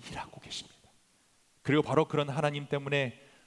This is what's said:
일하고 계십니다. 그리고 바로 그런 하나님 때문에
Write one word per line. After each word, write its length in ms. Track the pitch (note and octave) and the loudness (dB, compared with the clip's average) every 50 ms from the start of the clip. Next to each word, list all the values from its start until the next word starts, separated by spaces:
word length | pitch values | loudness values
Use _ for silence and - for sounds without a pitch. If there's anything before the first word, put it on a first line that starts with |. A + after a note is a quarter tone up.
| - - | -14 -12
일하고 300 | - - - - - - | -10 -10 -10 -12 -14 -18
계십니다. 380 | - - - - - - - - - - _ _ _ _ _ _ _ _ _ _ _ _ _ _ | -14 -12 -12 -12 -12 -14 -20 -20 -20 -20 _ _ _ _ _ _ _ _ _ _ _ _ _ _
그리고 200 | _ - C#3+ D3+ | _ 4 4 4
바로 240 | C#3+ C3 B2+ D3 D#3+ | 4 4 4 4 4
그런 220 | - - D3 D3 C#3 | 4 0 -2 0 0
하나님 380 | C3 - - D3 C#3+ C#3+ C#3+ | -2 0 0 0 0 -2 -4
때문에 540 | - D3 C#3+ C#3 C#3 C#3+ C#3+ C3+ A#2+ - - - - - - - | -2 -4 -4 0 0 0 2 2 0 -4 -10 -20 -20 -20 -20 -20